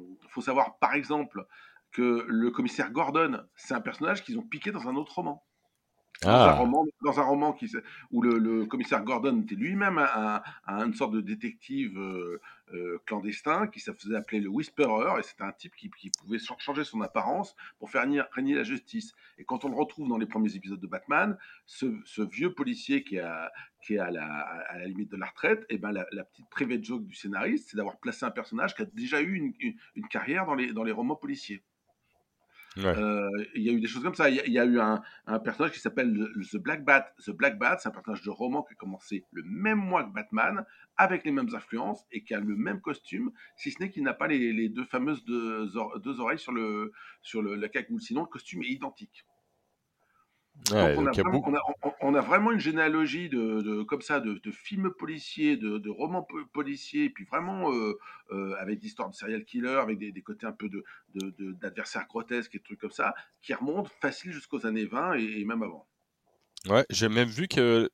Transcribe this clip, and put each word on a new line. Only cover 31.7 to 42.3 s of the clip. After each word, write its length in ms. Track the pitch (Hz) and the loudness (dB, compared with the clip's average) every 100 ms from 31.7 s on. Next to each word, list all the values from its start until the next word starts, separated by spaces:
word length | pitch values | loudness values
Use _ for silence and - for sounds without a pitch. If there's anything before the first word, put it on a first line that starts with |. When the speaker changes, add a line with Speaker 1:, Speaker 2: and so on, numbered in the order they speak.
| _ _ _ _ _ _ _ _ - - 92 | _ _ _ _ _ _ _ _ -20 -14 0
Speaker 2:
Ouais. 80 | 95 | 2
Speaker 1:
Euh, 420 | 87 107 104 101 104 107 | 2 2 0 -2 -4 -4
il 80 | - | -2
y 60 | 110 | 2
a 40 | |
eu 80 | 117 | 2
des 60 | 110 | 0
choses 160 | 123 | -2
comme 120 | 165 | -4
ça. 160 | - 147 | 4 4
Il 60 | 131 | 4
y 40 | |
a, 60 | 123 | 2
il 60 | |
y 40 | 120 | 4
a 60 | |
eu 160 | 123 120 | 6 6
un, 220 | 110 107 - - - | 6 2 -2 -14 -4
un 120 | 110 | -2
personnage 320 | 117 113 156 | -2 0 -2
qui 60 | - | 0
s'appelle 320 | 147 135 123 | -4 0 2
le, 220 | 104 107 | 2 0
le 80 | 104 92 | -4 -6
The 100 | 104 | -4
Black 300 | 123 160 139 | -4 -2 8
Bat. 260 | 135 135 _ | 8 6 _
The 100 | - | -8
Black 260 | 90 139 104 | 2 2 4
Bat, 220 | 123 180 | 2 2
c'est 100 | 117 | -2
un 20 | |
personnage 300 | 98 110 101 | -8 -8 -6
de 80 | 104 | -6
roman 320 | 98 123 143 | -4 -2 -2
qui 100 | - | -4
a 40 | - | -10
commencé 500 | 98 95 - 98 - | -10 -10 -8 -10 -8
le 120 | 87 | -12
même 360 | 82 156 214 214 | -8 -2 2 2
mois 260 | 190 175 | 2 0
que 60 | 202 | 0
Batman, 540 | 196 - 220 - 208 220 - - - | -6 -2 0 2 0 -8 -16 -6 2
avec 300 | 190 180 156 | 4 4 0
les 60 | |
mêmes 220 | 139 117 | 0 0
influences 520 | 113 - 117 101 107 - | -6 -6 -6 -4 -6 -10
et 100 | 107 | -12
qui 100 | - | -6